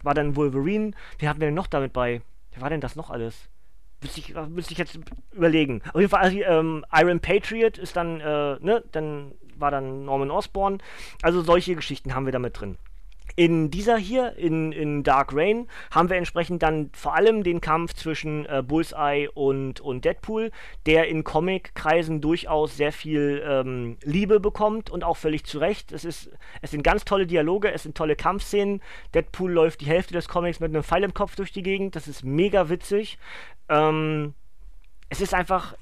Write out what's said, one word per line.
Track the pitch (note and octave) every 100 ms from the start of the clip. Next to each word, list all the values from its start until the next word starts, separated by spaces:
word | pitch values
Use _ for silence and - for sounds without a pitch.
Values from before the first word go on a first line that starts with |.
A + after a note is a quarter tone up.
war | C#3
dann | C#3+ D3 C#3+
Wolverine. | D3 C3+ C#3+ G#3 G#3+ G3 - -
Wen | D3+
hatten | D3
wir | D#3
denn | D3+
noch | F#3+
damit | D3 C3+
bei? | B2+ B2 A#2+ - - -
Wer | -
war | C3
denn | D#3
das | C3+ D3+
noch | D#3+
alles? | A#2+ A2+ - - - - - - -
Müsste | C#3 -
ich, | - C#3 D#3
müsste | E3+ E3
ich | D#3+
jetzt | E3 C#3 - - -
überlegen. | G#3 E3 D#3+ C#3+ A#2 -
Auf | D#3
jeden | G3
Fall, | G3
also, | F#3 F#3+
ähm, | F#3 D#3+ D#3+ D#3+ -
Iron | D#3+ E3+ E3+
Patriot | - G3 - A3+ A3+ A3
ist | F3+ F3
dann, | E3+ D#3+
äh, | D3+ D3 D3 C3+
ne, | E3+ A3+ -
dann | D#3+ D#3 D3 C#3 - - -
war | C#3+
dann | C#3 C3+ C3+ C#3
Norman | C#3 C#3
Osborn. | E3+ - G3 G3 G3 - - - -
Also | E3 F3
solche | E3 F3 F3+ E3+
Geschichten | - C3+ C3
haben | B2+ C3+
wir |
da | B2+
mit | B2 -
drin. | G2+ F2+ - - - - - -
In | E3+ E3 D#3
dieser | D#3+ G#3 A3+
hier, | F#3+ B3+ A#3+ -
in, | F3 D#3+ D#3+
in | D#3 D3+ D3
Dark | C#3 C3+ C#3 C#3
Reign, | F3+ A3+ A#3+ - -
haben | D#3 F3
wir | F#3
entsprechend | E3+ E3+ E3+ F3
dann | D#3+ D#3 D3
vor | - D3 D3
allem | G#3 A3
den | F3+ E3+
Kampf | E3 E3 E3+
zwischen, | - D#3+ D3+ D#3 D3+ -
äh, | C#3 B2+
Bullseye | D#3 E3 - D3 C#3+ C#3+
und, | - C#3 C3+ C3+ B2+
und | C#3+ C3 D#3
Deadpool, | - - A3 A3 - - - -
der | D#3 E3
in | D#3 D3+
Comic-Kreisen | D#3 F3 F#3+ - - D#3 E3 D#3+ D#3+
durchaus | D3 E3+ - D#3 D3+ C3+
sehr | D3
viel, | D3+ D3+ D3+ C#3+ C#3+ D3+
ähm, | C3+ C3 B2+ A#2+ A#2
Liebe | C#3+ D#3+ G3+ G#3
bekommt | G3+ - G#3+ G#3+ -
und | F3+
auch | E3+ E3
völlig | D#3 D3+ -
zu | D3
Recht. | D#3+ - -
Es | D#3+ E3
ist, | D#3 - - - -
es | D3+
sind | D3+
ganz | D3 G#3
tolle | - G3 F3+
Dialoge, | E3+ D#3 G3 G3+
es | -
sind | D#3 -
tolle | D#3 D3
Kampfszenen. | D#3+ G3 - G3+ G3+ G3+ - - -
Deadpool | D#3+ D#3+ - F#3
läuft | E3+ D#3+ -
die | C#3+
Hälfte | E3 F#3
des | E3+ -
Comics | F3+ F3 D#3+
mit | E3
einem | D#3
Pfeil | D3 E3+
im | G3
Kopf | - G3+ -
durch | G3
die | G3+
Gegend. | F#3 F#3+ G3 E3
Das | D3
ist | C#3
mega | B2+ C#3+ G3 G3 D#3+
witzig. | F3 - G3+ A3 - - - - - -
Ähm, | D3+ D#3 D#3 D#3 D3+ D3 D3 - - - - - - -
es | -
ist | G3
einfach, | F#3 F3 F#3 F3 -